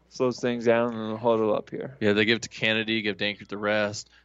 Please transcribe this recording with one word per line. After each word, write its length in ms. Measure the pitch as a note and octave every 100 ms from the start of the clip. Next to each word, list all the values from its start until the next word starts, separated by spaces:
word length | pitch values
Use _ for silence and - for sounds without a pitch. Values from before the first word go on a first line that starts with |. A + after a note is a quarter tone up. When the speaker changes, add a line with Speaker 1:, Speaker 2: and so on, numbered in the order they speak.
| _
Speaker 1:
slows 320 | - C3 A#2+
things 240 | B2 A#2+
down 300 | A#2 A#2 A#2+
and 160 | A2+ A2
will 60 | A2
huddle 360 | A#2 A2+ A2
up 140 | G#2 -
here. 280 | - C#3 -
Speaker 2:
Yeah, 140 | G#2+
they 100 | G2+
give 120 | A2 A2+
it 60 |
to 60 | -
Kennedy, 540 | - A2 A2 A2 A2+
give 160 | G#2 F#2+
Dankert 300 | G#2 G2+ G#2
the 100 | G2+
rest. 500 | G#2+ G#2+ G#2 G#2+ - _